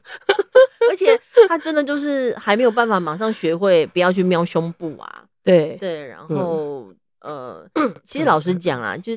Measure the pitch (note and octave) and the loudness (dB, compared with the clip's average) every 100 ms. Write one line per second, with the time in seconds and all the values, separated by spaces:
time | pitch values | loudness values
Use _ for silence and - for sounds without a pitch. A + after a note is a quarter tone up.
0 | - - - G4 - G#4+ C5 _ A#4 F#4+ | -4 -6 -2 -2 4 6 4 _ 0 2
1 | G4 A#4 - B4 F#4+ E4 D#4+ D4+ C#4 C#4+ | 2 2 4 6 6 4 0 -2 -2 -2
2 | D4 C4+ B3 - G#3 G#3 B3 A3+ A#3 F#3+ | -2 -2 -2 -4 0 2 2 2 0 0
3 | D#3+ E3 A3 G#3+ E3 E3+ G3 E3+ D3 F3 | -2 -4 -4 -2 -2 0 2 2 2 0
4 | F3+ F#3+ F3+ E3+ F3 E3 E3 - E3 A#2 | 0 0 0 0 0 -2 -4 -8 -12 -12
5 | G1+ G1+ _ _ G3 F3 D3+ - F#3+ D#3 | -18 -20 _ _ 2 2 2 -6 -10 -10
6 | C3+ F2 D#3+ D3+ F3 D#3+ D3 C#3 G2 _ | -12 -18 -6 -4 -2 -4 -6 -10 -14 _
7 | _ _ C3 D3 B2 E2 - D#4 C4 D3+ | _ _ -16 -14 -14 -18 -8 -4 -4 -6
8 | - C#4 D4 D#3 E3 F3+ F3 B2 G#2+ B2 | -12 -4 0 0 0 -4 -4 -4 -6 -8
9 | A3+ | -10